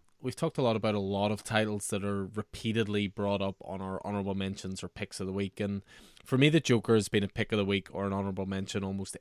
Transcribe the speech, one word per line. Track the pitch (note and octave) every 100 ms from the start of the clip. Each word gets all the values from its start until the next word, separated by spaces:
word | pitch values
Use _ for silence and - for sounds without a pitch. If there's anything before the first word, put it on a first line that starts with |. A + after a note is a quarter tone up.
| _ _
we've | B2+ -
talked | D#3+ D3
a |
lot | B2 A2
about | G#2+
a | G#2
lot | G2 G2 G#2
of | G#2
titles | - A2 A2 G#2 -
that | G2+
are | G2+ G2 F#2+
repeatedly | G#2 - - A2+ A2 G#2 G#2 G2+
brought | G#2 G2+ G2+
up | G2 -
on | - F#2+
our | F#2+ F#2+ G2+
honorable | G#2 G2 G2
mentions | G2 G2 F#2+ F#2+
or | F2+
picks | - G2+ -
of | F#2+
the |
week. | F#2+ G2 -
And | G2+ G2 - - - -
for | - B2+
me, | D3
The | D#3
Joker | - A#2 -
has | A2+ G2
been | G#2+
a | G2
pick | - G#2
of | G#2+
the |
week | G2 G2+ -
or | F#2 G2
an |
honorable | G2 G2 F#2+ F#2+
mention | F#2+ F#2+ G#2
almost | F#2+ G2 F#2+ -